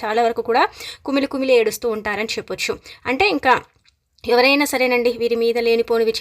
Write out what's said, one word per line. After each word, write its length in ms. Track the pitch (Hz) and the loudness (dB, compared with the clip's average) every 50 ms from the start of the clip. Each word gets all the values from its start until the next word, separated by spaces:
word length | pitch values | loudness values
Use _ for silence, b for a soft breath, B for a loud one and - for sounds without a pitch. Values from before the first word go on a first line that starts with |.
| 233 | -4
చాలా 180 | 214 214 233 240 | -4 0 0 0
వరకు 180 | 226 240 233 | 0 0 -2
కూడా 260 | 226 233 226 269 370 427 B B B B B B B | -2 0 2 2 2 0 B B B B B B B
కుమిలి 220 | 285 269 277 277 | -4 -2 -2 -2
కుమిలి 260 | - - 262 269 262 254 | -2 -4 -4 0 2 4
ఏడుస్తూ 360 | 233 220 214 - - - 233 | 4 2 0 -2 -4 -4 -4
ఉంటారని 380 | 214 214 208 214 202 202 220 220 - | -4 -4 -4 -6 -6 -6 -6 -6 -6
చెప్పొచ్చు. 400 | 220 - - 185 - - - - - B B B B B | -8 -8 -8 -8 -6 -4 -6 -6 -8 B B B B B
అంటే 220 | - 269 262 392 415 | -4 0 2 2 2
ఇంకా 320 | 330 277 - 262 302 - - _ _ _ _ _ _ _ _ _ _ _ - | 2 2 4 4 2 2 0 _ _ _ _ _ _ _ _ _ _ _ -2
ఎవరైనా 380 | 233 240 240 247 269 277 285 285 | 2 4 4 4 4 4 2 0
సరేనండి 440 | - 277 254 254 247 247 240 233 247 | 0 0 0 0 0 0 2 0 0
వీరి 260 | 233 226 233 233 233 | -2 0 -2 -2 0
మీద 220 | 233 233 233 226 | 0 0 0 0
లేనిపోనివి 560 | 240 233 233 233 233 226 - 233 226 220 226 220 - | 0 0 0 2 0 0 0 0 0 0 0 0 -2